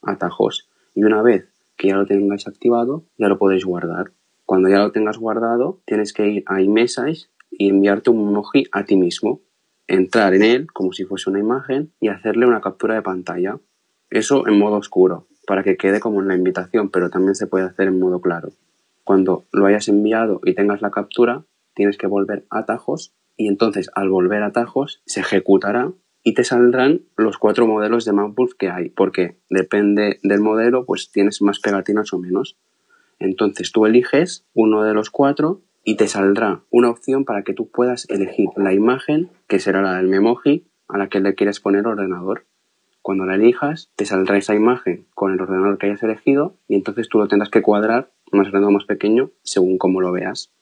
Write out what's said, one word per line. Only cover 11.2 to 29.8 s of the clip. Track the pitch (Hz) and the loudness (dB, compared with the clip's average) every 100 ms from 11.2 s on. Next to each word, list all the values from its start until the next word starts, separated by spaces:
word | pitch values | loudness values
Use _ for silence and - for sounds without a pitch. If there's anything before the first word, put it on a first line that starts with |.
| - | -4
una | 98 | -2
imagen | 107 127 135 135 156 _ | -2 -4 -4 -6 -6 _
y | 110 | -4
hacerle | 95 110 107 123 | -4 -4 2 2
una | 113 | 2
captura | 98 - 107 110 | -2 -6 -4 -2
de | |
pantalla. | 101 92 87 87 92 123 _ _ _ _ _ | -4 -8 -8 -6 -6 -8 _ _ _ _ _
Eso | 107 107 139 107 | -4 0 0 4
en | 104 | 4
modo | 101 104 | 4 0
oscuro, | 98 - 92 87 _ _ - | -2 2 2 2 _ _ -4
para | 98 | -2
que | 98 92 | 0 0
quede | 98 101 | 2 0
como | 113 104 | 0 -2
en | 98 | 0
la | 92 | 0
invitación, | 92 90 92 92 98 | 0 -2 -4 -2 -2
pero | 90 90 | -2 -2
también | 92 95 98 | 0 0 0
se | 107 | -2
puede | 95 92 | -2 -4
hacer | - 98 | -2 0
en | 95 | 0
modo | 92 90 | 0 0
claro. | 90 85 - _ _ _ _ _ | -2 -4 -8 _ _ _ _ _
Cuando | - 95 92 90 _ | 2 2 4 0 _
lo | 101 98 | 2 4
hayas | 104 104 | 2 2
enviado | 104 107 113 113 95 | 2 2 0 -2 -2
y | - 90 | -2 0
tengas | 101 101 | 0 0
la | 104 | -4
captura, | - - - 120 120 - _ _ | -4 -8 0 0 0 -10 _ _
tienes | - 101 101 | -2 -2 0
que | 98 | -4
volver | 101 98 101 - | -2 -2 -6 -8
a | 107 | -10
atajos | 110 113 - 160 - _ _ _ | -6 -6 -6 -8 -10 _ _ _
y | 107 | -2
entonces | 101 113 101 90 - | 0 0 0 -6 -4
al | 98 | 0
volver | 95 90 104 | 2 2 0
a | 104 | -2
atajos | 107 120 - 143 - _ | -4 -4 -4 -6 -8 _
se | - | -8
ejecutará | 95 101 92 98 101 113 135 - _ _ | -2 -2 4 2 2 -2 -4 -8 _ _
y | - 113 | -2 0
te | 123 | 0
saldrán | 123 123 127 131 170 _ - | 4 4 4 2 0 _ -2
los | 110 - | -2 0
cuatro | 107 104 117 | 0 2 2
modelos | 107 104 117 110 | 2 0 -2 0
de | |
MacBook | 101 104 104 127 - | -2 -2 -2 -4 -2
que | 95 | -6
hay, | 90 87 | -4 -8
porque | - 95 92 87 - _ | -2 -2 0 -4 -6 _
depende | 95 92 104 | -2 0 2